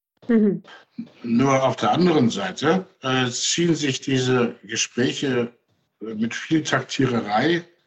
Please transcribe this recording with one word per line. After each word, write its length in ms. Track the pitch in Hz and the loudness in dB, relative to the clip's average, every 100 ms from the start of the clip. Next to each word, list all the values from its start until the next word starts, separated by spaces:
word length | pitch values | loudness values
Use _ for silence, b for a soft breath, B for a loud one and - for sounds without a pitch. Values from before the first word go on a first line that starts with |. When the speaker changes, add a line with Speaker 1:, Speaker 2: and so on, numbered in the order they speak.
| _ _ - | _ _ 0
Speaker 1:
Mhm. 340 | 226 208 175 - B B - - - | 4 4 0 -6 B B -16 -16 -10
Speaker 2:
Nur 400 | 117 120 139 135 | -2 2 4 4
auf 140 | 131 - | 2 0
der 160 | 113 | 0
anderen 360 | 160 180 151 113 | 2 4 4 2
Seite, 560 | 95 - - 143 185 - _ | 0 -6 -2 0 0 -2 _
äh, 280 | 131 131 120 | -2 0 -2
ziehen 440 | 117 - - 175 | -2 -4 0 0
sich 280 | 143 143 131 | 0 -2 -4
diese 520 | 139 131 127 127 117 - | -2 0 2 2 0 -4
Gespräche, 880 | 98 110 - 120 143 139 143 123 117 - _ _ _ - | -8 -6 -4 -2 -2 -2 -2 -2 -4 -8 _ _ _ -16
äh, 120 | 110 | -10
mit 200 | 110 113 | -4 -4
viel 280 | - - 160 | -4 -2 -2
Taktiererei 1000 | 139 135 - - 127 117 101 107 151 170 - _ | 0 -4 -2 -2 0 0 -2 0 0 -2 -6 _